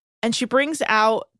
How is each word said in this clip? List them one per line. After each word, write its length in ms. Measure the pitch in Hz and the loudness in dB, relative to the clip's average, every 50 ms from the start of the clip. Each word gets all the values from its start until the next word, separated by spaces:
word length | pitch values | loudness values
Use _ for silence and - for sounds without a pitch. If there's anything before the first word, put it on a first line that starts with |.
| _ _ _ _ - | _ _ _ _ -4
And 120 | 233 220 | -4 -4
she 100 | - 254 | -4 -2
brings 360 | 226 247 262 285 294 320 - - | 0 2 2 2 0 -2 -4 -2
out 420 | - 214 214 214 220 226 202 - - _ | 0 2 2 2 2 0 -2 -4 -10 _